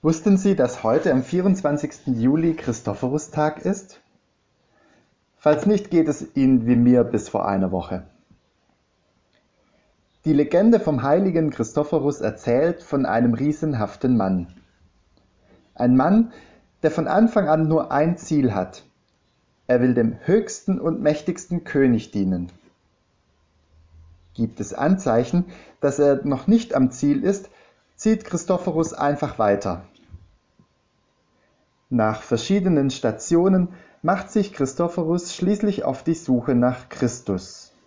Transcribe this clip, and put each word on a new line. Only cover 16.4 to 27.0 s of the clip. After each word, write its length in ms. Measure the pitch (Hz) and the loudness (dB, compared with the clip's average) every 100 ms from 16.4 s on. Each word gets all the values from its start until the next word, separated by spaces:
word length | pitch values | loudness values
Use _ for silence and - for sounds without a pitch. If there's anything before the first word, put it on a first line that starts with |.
| - _ _ _ | -20 _ _ _
der 80 | 160 | -2
von 180 | 156 160 | -2 0
Anfang 400 | 165 226 226 185 | 2 2 2 2
an 200 | 160 156 | 2 2
nur 240 | 160 - | 0 0
ein 260 | 139 160 175 | 0 0 -2
Ziel 360 | - 151 127 | -2 0 0
hat. 300 | 98 92 - _ _ _ _ _ _ _ _ _ | 0 -6 -8 _ _ _ _ _ _ _ _ _
Er 140 | 123 | 2
will 140 | 123 | 2
dem 220 | 120 113 - | 2 0 -2
höchsten 560 | - 196 208 - - 185 | 0 0 0 -10 -4 -2
und 220 | 165 160 | -2 -2
mächtigsten 640 | 147 151 - 175 - 175 | -2 -2 -4 -8 -6 -8
König 460 | - 143 135 117 - | -4 2 4 2 -2
dienen. 420 | 104 95 90 90 - _ _ _ _ _ _ _ _ _ _ _ _ _ - - _ _ | -4 -2 -2 -6 -14 _ _ _ _ _ _ _ _ _ _ _ _ _ -20 -20 _ _
Gibt 260 | - 113 - | -6 -6 -4
es 140 | - | -12
Anzeichen, 720 | - 147 185 139 113 123 175 175 - - _ | -4 0 0 2 0 2 0 -2 -8 -20 _
dass 180 | 143 135 | -4 2
er 260 | 143 139 | 2 2
noch 220 | 143 135 - | 0 -4 2
nicht 280 | 226 - | 2 2
am 160 | - 127 | 0 0
Ziel 340 | - | 2